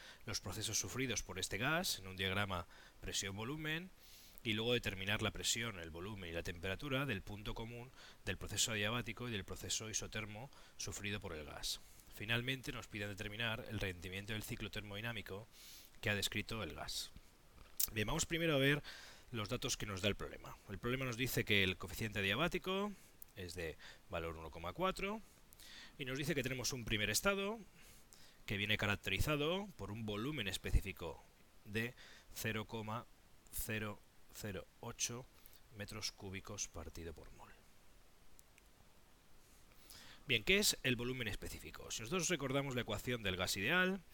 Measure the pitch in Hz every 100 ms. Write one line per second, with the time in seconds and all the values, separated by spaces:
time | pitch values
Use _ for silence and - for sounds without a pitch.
0 | - - - 101 101 98 110 101 95 123
1 | 131 101 - 92 - 101 131 165 190 -
2 | 95 92 95 98 101 87 - - - -
3 | - - 98 98 113 156 151 160 185 -
4 | - - - - - 110 117 120 107 95
5 | 95 107 107 90 92 113 117 95 82 80
6 | 95 101 85 85 - 82 95 95 139 131
7 | 139 101 - 101 107 107 113 120 127 -
8 | - - - 92 - 101 - 107 104 120
9 | 117 110 123 104 92 90 98 - 110 101
10 | 95 110 107 107 143 - - - - 87
11 | 101 101 - 78 71 - - - - -
12 | - - 107 120 127 131 - 117 - 107
13 | 101 98 104 107 117 110 - 104 98 87
14 | 90 95 101 110 - - 107 - 107 101
15 | 117 110 92 95 113 - - - - -
16 | 104 101 - 104 - 110 85 76 - -
17 | - - - - - - - - - 107
18 | 107 156 - 165 165 139 135 147 - -
19 | - - - 117 104 123 123 - 104 95
20 | 101 95 71 - - - - 95 120 131
21 | 131 113 131 127 107 104 92 92 92 -
22 | 110 104 98 110 170 175 185 196 208 196
23 | - - - - 90 87 82 - - -
24 | - 85 82 80 80 85 87 156 185 185
25 | 196 220 - - - - - - - -
26 | 131 135 135 131 123 120 113 127 110 107
27 | 104 107 196 196 196 226 - - - -
28 | - - - - - 101 104 104 104 98
29 | - 95 151 147 151 190 208 - 98 113
30 | 107 101 127 131 98 92 98 - 98 -
31 | 85 - - - - - - 107 117 -
32 | - - - - 113 107 107 113 107 117
33 | - - - - - - - 110 107 101
34 | - - - - 107 92 - - 117 -
35 | - 120 127 - - - - 101 104 104
36 | - - 101 95 - 101 - - 80 -
37 | 82 - - - - - - - - -
38 | - - - - - - - - - -
39 | - - - - - - - - - -
40 | - - - 113 107 196 208 - 131 117
41 | 123 131 110 - 82 - 82 - - -
42 | 110 185 156 165 135 139 139 123 113 101
43 | - 120 98 90 92 98 107 180 185 190
44 | -